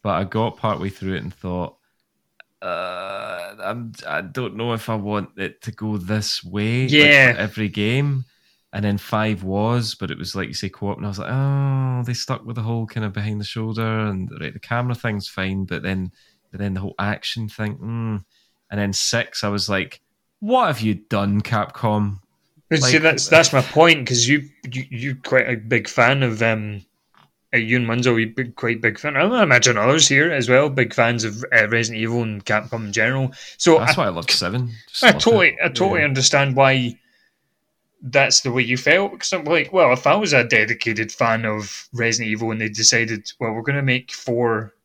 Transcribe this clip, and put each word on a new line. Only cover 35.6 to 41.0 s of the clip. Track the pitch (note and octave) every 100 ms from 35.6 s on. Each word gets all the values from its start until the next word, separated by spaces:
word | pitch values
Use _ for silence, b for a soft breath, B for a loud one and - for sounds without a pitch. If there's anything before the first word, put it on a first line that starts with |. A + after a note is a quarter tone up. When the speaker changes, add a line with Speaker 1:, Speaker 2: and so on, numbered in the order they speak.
Speaker 2:
I | E3+
totally | B2+ F#3+ F3+
Speaker 1:
Yeah. | D3
Speaker 2:
understand | C3 C3 C#3+ C#3 C3
why | C3+ C3 B2 - _ _ _ _ _ _ _ _ _ _
that's | B2+ C#3 C3 -
the | C3+
way | B2
you | A#2 B2+
felt, | D3 E3+ G3+ -
'cause | -
I'm | F#3 D#3
like, | E3 C#3
well, | F#3 D3
if | B2+ C#3+
I | F#3
was | G3+
a | C#3+ A#2
dedicated | A#2 G#2+ A2+ A#2 A2